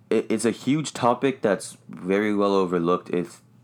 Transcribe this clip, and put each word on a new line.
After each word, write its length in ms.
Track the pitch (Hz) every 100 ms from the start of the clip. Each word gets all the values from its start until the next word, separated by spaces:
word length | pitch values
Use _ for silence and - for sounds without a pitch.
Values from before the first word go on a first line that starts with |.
| -
it, 160 | 110 -
it's 160 | 110 113
a 40 |
huge 420 | - 127 151 139
topic 480 | - 120 120 135 131
that's 340 | 107 92 - - -
very 460 | - 90 98 107
well 200 | 101 101
overlooked. 560 | 98 90 90 85 90 -
It's 320 | 87 85 - _ _